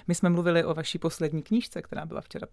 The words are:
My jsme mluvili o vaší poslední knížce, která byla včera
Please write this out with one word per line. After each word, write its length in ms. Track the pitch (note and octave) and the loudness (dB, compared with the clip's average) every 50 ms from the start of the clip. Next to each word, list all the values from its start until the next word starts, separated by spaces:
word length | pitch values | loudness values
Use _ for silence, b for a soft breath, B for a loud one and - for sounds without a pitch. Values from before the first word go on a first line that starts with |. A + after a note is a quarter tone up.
| B - | B -2
My 60 | F3 | 0
jsme 160 | - - F3 | 2 4 4
mluvili 340 | E3+ F3+ E3+ F3 E3 E3+ - | 4 4 4 4 4 4 4
o 100 | - D#3 | 2 0
vaší 240 | D#3+ D3+ - - D#3+ | -2 -4 -4 -4 -2
poslední 440 | - E3 - - E3 D3 D#3+ D#3 | -2 -4 -2 -2 -2 -2 0 -2
knížce, 400 | D3 - G#3+ A#3+ - - - - | 0 2 2 0 2 -2 -6 -12
která 240 | - - - - D#3+ | -10 -8 -8 -8 -8
byla 140 | D#3+ - - | -8 -8 -10
včera 260 | - - - - - - | -10 -10 -10 -10 -10 -10